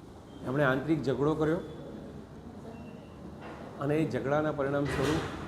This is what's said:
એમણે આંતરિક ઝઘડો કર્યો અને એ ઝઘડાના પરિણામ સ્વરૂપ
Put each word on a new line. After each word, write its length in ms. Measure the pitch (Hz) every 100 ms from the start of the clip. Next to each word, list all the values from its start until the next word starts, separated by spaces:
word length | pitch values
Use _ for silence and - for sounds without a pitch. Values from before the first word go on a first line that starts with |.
| - - - - -
એમણે 180 | 135
આંતરિક 380 | 139 131 147 156
ઝઘડો 320 | 127 123 143
કર્યો 260 | 156 156 170 - - - - - - - - - - - - - - - - - - - - - -
અને 160 | 143 151
એ 140 | 156
ઝઘડાના 420 | 120 123 147 156
પરિણામ 320 | 143 139 143
સ્વરૂપ 380 | 143 143 135 160 - -